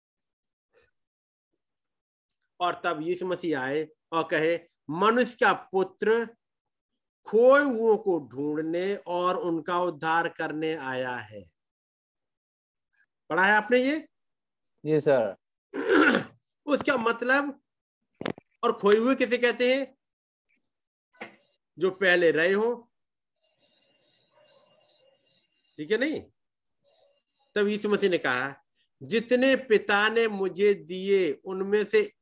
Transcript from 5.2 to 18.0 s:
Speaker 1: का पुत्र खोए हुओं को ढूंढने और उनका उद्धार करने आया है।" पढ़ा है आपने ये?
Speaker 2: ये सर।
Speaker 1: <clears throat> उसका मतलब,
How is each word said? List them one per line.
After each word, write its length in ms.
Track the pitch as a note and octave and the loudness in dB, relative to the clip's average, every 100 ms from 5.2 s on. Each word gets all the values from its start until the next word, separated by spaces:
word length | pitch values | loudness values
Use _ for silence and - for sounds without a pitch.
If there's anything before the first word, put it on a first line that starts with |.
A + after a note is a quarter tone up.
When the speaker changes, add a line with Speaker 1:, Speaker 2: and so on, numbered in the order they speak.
| A#3+ - | 0 0
Speaker 1:
का 120 | G#3+ | 0
पुत्र 720 | F3 - F#3+ F#3 - G#3 A3+ A3+ - _ _ _ _ _ _ _ _ - | 0 -2 -4 -4 -2 0 0 -2 -12 _ _ _ _ _ _ _ _ -2
खोए 360 | G#3+ B3 C#4+ | 4 6 6
हुओं 360 | C#4+ A3 A3+ G#3 | 4 0 2 2
को 300 | G#3 E3 B2 | 2 -2 -4
ढूंढने 680 | B2+ D3 D3+ D#3+ E3+ F#3 G3+ | -6 -4 -4 -4 -4 -4 -6
और 420 | E3+ F3 F3+ F3+ | -6 -2 -2 -2
उनका 420 | F3+ E3 D#3 F3 | -2 -4 -2 -2
उद्धार 500 | F3+ D3 D#3+ E3 E3+ | -2 -4 -2 -2 -2
करने 440 | E3+ D#3+ D3+ D#3+ | -4 -6 -4 -4
आया 420 | D#3+ C3 B2+ B2+ B2 | -4 -6 -6 -6 -8
है।" 340 | G2+ G#2 F2+ _ _ _ _ _ _ _ _ _ _ _ _ _ _ _ _ _ - | -12 -18 -20 _ _ _ _ _ _ _ _ _ _ _ _ _ _ _ _ _ -6
पढ़ा 140 | D#3+ | 0
है 80 | G3 | 2
आपने 260 | G#3+ G#3+ B3 | 2 2 2
ये? 300 | C4 D4+ - _ _ _ _ _ _ _ D3 | 2 -2 -6 _ _ _ _ _ _ _ -2
Speaker 2:
ये 160 | D#3 | 0
सर। 340 | D3 C3+ G#2+ F#2 _ _ _ | 2 2 0 -6 _ _ _
Speaker 1:
<clears throat> 680 | - - D#4+ C#4+ A3+ - _ _ _ C#4+ | -6 2 4 4 2 -2 _ _ _ -4
उसका 320 | C4+ - C4 | -2 0 0
मतलब, 640 | A3+ A#3 B3 C#4 C#4+ - _ _ _ _ | 0 -2 0 0 -2 -8 _ _ _ _